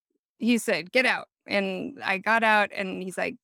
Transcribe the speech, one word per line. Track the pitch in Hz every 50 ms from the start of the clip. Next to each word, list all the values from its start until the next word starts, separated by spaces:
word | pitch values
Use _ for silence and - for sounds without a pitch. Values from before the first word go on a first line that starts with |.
| _ _ _ _ _ _ _ _
he | 233 233 240
said, | 220 - 226 185 151 165 185
"Get | - 262 247
out." | 226 190 165 - - _ _ _
And | - 196 202 196 190 185 180 - - - - 110
I | - 190 190
got | - 208 226 226 226
out, | 220 214 208 202 202 -
and | - 196 190 185 185 185
he's | 185 -
like, | 185 185 175 156 -